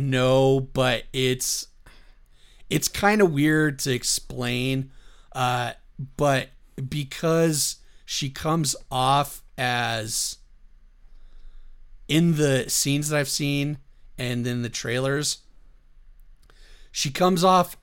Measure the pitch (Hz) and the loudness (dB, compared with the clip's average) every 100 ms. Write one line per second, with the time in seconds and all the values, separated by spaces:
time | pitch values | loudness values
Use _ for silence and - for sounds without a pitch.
0 | 135 131 127 131 135 135 131 131 127 117 | -2 2 4 6 6 4 0 0 0 0
1 | - 135 127 127 - - - - - - | -4 -2 0 0 -4 -6 -8 -18 -20 -20
2 | - - - - - - - 147 - - | -20 -20 -20 -20 -20 -18 -4 -2 -2 0
3 | 202 214 190 143 151 156 151 135 139 123 | 2 6 4 4 4 4 2 0 -4 -2
4 | - - - 127 120 123 131 135 135 - | -2 -4 -6 -6 -4 -2 0 -2 -4 -12
5 | - - - 127 127 123 120 - - - | -20 -20 -12 -4 -2 0 -4 -8 -18 -14
6 | 135 - 143 135 - - - - 135 147 | -10 0 2 2 -2 -12 -18 -12 -6 -6
7 | 139 - 165 165 165 147 - - - - | -6 -4 0 4 2 2 -2 -6 -16 -20
8 | - - 131 - 156 160 143 - - 127 | -8 -6 -6 -4 -2 0 0 -4 -4 0
9 | 131 143 143 - - - 127 123 120 117 | 2 2 0 -6 -14 -4 -2 0 -2 -4
10 | 110 - - - - - - - - - | -4 -4 -6 -8 -18 -20 -20 -20 -20 -20
11 | - - - - - - - - - - | -20 -20 -20 -18 -18 -18 -18 -20 -20 -14
12 | - 151 170 151 147 131 - - 143 143 | 0 4 4 4 2 2 0 -2 0 0
13 | 147 151 139 - 143 143 143 147 - - | 0 -2 -2 -2 -2 -2 -2 -6 -12 -20
14 | - - 123 123 120 120 120 - - 120 | -18 -8 -4 -2 -2 -4 -4 -6 -4 -2
15 | 135 139 147 - - - - - - - | 0 -2 -2 -6 -10 -20 -20 -20 -20 -20
16 | - - - - - - - - - - | -20 -20 -20 -20 -20 -20 -20 -20 -12 -6
17 | 147 135 180 185 185 185 175 - | -4 2 2 4 4 4 2 -4